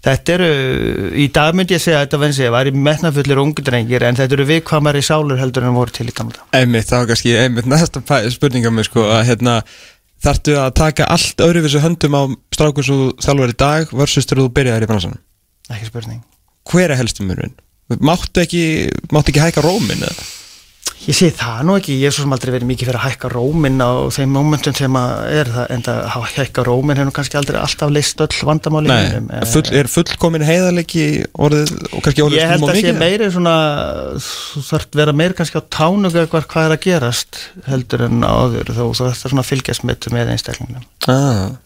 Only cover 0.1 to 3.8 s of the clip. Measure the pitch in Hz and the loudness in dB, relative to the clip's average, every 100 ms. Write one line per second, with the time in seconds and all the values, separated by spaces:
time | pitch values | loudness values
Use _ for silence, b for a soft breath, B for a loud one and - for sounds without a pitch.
0.1 | 135 - 175 175 143 131 139 55 - 98 | 0 2 2 2 2 0 0 -2 -2 -2
1.1 | - 143 160 151 175 180 175 170 151 143 | 0 2 4 2 2 2 0 2 2 2
2.1 | 151 147 139 127 117 135 139 139 151 165 | 0 0 2 2 2 2 2 2 2 0
3.1 | 143 139 139 143 151 139 123 | 0 2 2 2 0 -2 0